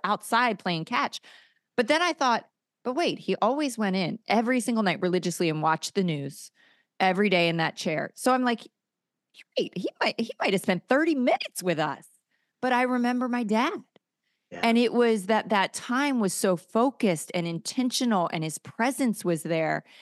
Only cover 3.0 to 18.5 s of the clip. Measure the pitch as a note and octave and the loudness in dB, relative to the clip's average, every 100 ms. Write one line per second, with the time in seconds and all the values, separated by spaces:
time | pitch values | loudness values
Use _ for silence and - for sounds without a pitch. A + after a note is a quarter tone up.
3 | D#4+ D3+ - F#3 G#3 C#4 D4 A#3 G#3 F#3 | -2 -2 -4 0 0 0 -2 -2 -2 0
4 | E3+ - - G#3 A3+ B3+ A#3 A3+ G3+ D#3 | -2 -4 0 0 2 0 0 0 0 0
5 | F#3 F3+ F3 - E3+ D#3 D#3 D#3+ - - | 0 0 0 0 0 2 0 0 -2 -2
6 | F#3 D3+ C#3 - - _ _ _ _ - | -2 -2 -6 -12 -18 _ _ _ _ -2
7 | F#3 F#3 G#3 F3+ E3+ E3 D#3+ - F3+ D3+ | 0 2 4 4 2 2 -2 -4 -4 -4
8 | D3 - B3+ B3+ B3 A3+ - _ _ _ | -6 -2 2 2 2 -2 -6 _ _ _
9 | _ _ _ - - - F4+ - G3+ - | _ _ _ -20 -10 -6 -4 -4 -8 -2
10 | - - A3+ - - F#3+ - F#3 - C4 | -2 -2 -6 -4 0 0 0 -2 2 2
11 | E4 C#4+ B3 - - - F3+ D#3 D3+ C3 | 2 2 2 0 -2 -6 -2 0 -2 -4
12 | - _ _ _ _ _ B3+ B3 B3+ B3 | -12 _ _ _ _ _ 0 2 2 2
13 | A#3+ B3 B3 A#3+ A3 A3 C#4 F#4+ - _ | 0 0 -2 -2 0 2 0 -2 -10 _
14 | _ _ _ _ _ - A#3 A#3 A#3+ A#3+ | _ _ _ _ _ -2 2 4 4 4
15 | A#3 A3 F#3 A3 - G#3 F#3 - - B3 | 2 2 2 0 2 2 2 -2 -4 -2
16 | C#4+ B3+ G3 - G#3 F3+ - - C4 - | 0 2 0 0 0 0 -2 0 0 2
17 | A3 D#3+ - F3+ E3+ E3+ - - B3 - | 0 0 -2 -4 -4 -6 -6 -2 -2 0
18 | B3 G3+ E3 E3+ D#3 | 0 2 0 -2 -6